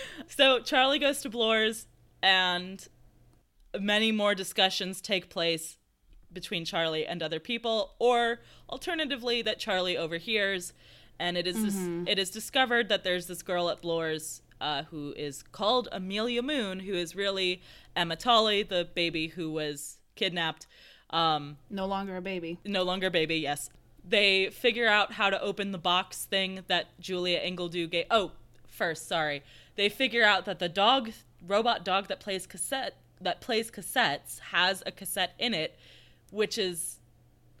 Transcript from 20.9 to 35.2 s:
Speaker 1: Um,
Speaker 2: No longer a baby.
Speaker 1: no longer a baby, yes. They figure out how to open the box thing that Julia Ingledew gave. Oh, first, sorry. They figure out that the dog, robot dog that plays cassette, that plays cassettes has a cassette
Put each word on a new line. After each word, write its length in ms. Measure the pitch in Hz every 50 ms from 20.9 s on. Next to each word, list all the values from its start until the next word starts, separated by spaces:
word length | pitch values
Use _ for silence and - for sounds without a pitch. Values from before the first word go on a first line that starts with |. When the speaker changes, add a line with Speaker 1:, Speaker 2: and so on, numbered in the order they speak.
| - - _ -
Speaker 1:
Um, 480 | - 165 165 160 156 147 143 143 147 143 - -
Speaker 2:
No 160 | 196 196 190
longer 300 | 196 196 196 196 196 185
a 40 | 185
baby. 360 | 180 196 190 180 165 165 175 - -
Speaker 1:
no 180 | 202 202 185
longer 240 | 185 180 185 190 185
a 40 | 185
baby, 260 | 175 165 160 156 165
yes. 340 | 160 151 135 147 143 - - - - - - - - -
They 460 | 175 220 208 208 196 190 190 190 -
figure 380 | - - - 240 220 240 240 220
out 240 | 208 208 196 -
how 180 | 220 - 208 196
to 100 | 190 -
open 300 | - 208 196 - 196 202
the 80 | 190 175
box 460 | - 180 180 180 190 - - - -
thing 400 | - 202 190 190 185 190 190 180
that 200 | - 180 175 - - _ -
Julia 400 | - - 185 180 175 180 175 -
Ingledew 480 | - 180 180 170 175 170 165 175 170 160
gave. 180 | 170 170 - -
Oh, 220 | 226 220 190 147 - - - - - - -
first, 400 | - - - 196 175 156 - -
sorry. 380 | - 185 165 156 151 143 139 - - - - - - -
They 120 | - 202 208
figure 360 | 208 - 269 240 220 240 226
out 200 | 208 202 190 -
that 120 | 208 185 -
the 100 | 180 175
dog, 440 | 160 196 196 226 262 269 226 220 220 - - _ _ - 175
robot 380 | 170 196 214 254 240 233 190 175
dog 240 | 196 185 196 202 -
that 100 | 190 -
plays 280 | - 208 190 185 - -
cassette, 480 | - 175 - - 269 269 247 - - _ _ _ _ -
that 200 | 185 180 175 -
plays 300 | - - 233 220 - -
cassettes 720 | - 214 180 - - - 226 156 143 - - - - -
has 420 | - - - 175 180 190 196 180 -
a 40 | -
cassette 440 | - - 190 - - 202